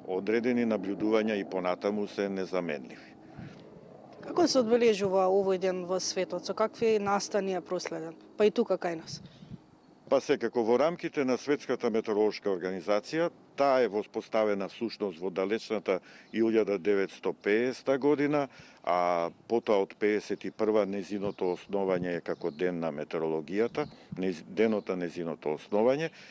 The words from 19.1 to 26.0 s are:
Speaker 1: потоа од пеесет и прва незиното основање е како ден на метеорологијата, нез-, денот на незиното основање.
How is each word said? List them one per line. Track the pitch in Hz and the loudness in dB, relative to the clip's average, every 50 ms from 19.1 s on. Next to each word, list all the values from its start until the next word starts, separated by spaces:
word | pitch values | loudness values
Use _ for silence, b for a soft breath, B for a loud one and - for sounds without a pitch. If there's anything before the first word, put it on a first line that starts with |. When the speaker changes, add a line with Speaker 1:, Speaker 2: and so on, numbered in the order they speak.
| 87 85 85 85 - - - - | 2 0 0 -2 -6 -10 -6 -2
Speaker 1:
потоа | 113 117 - 117 107 98 | -2 0 2 2 2 2
од | 98 - - - | 2 0 -2 -2
пеесет | 107 104 107 98 - - 101 - - | 0 0 0 0 -2 -4 -6 -6 -8
и | 98 - | -8 -4
прва | - 110 107 107 110 101 | -2 0 2 4 2 2
незиното | 95 98 101 90 95 104 98 98 101 95 - 95 90 87 | 0 -2 -6 -6 -6 -6 -4 -4 -6 -4 -2 -2 -2 -2
основање | - - - 98 101 98 95 92 90 90 87 87 82 | -4 -6 -4 -4 -2 0 0 0 0 0 -2 -4 -4
е | |
како | - 92 85 - 87 85 73 | -4 -6 -6 -4 -4 -6 -4
ден | 76 90 90 87 82 | -2 -2 -2 -2 -2
на | 82 80 71 | -4 -4 -4
метеорологијата, | 73 73 - - 80 80 80 80 80 73 76 95 104 117 120 - 151 147 143 B B B B B | -6 -6 -6 -4 -2 -2 0 -2 -2 -4 -4 -2 -2 -2 -2 -2 -6 -8 -8 B B B B B
нез-, | 90 92 95 87 - - | -4 -4 -4 -4 -6 -10
денот | - 92 92 113 113 107 101 - - 95 | -6 0 0 2 2 2 0 -2 -4 -4
на | 90 | -4
незиното | 87 82 - 90 82 82 76 - - 73 76 73 | -4 -6 -6 -6 -6 -6 -6 -4 -4 -4 -4 -4
основање. | - - 101 104 113 127 135 147 | -4 -2 0 2 4 4 2 2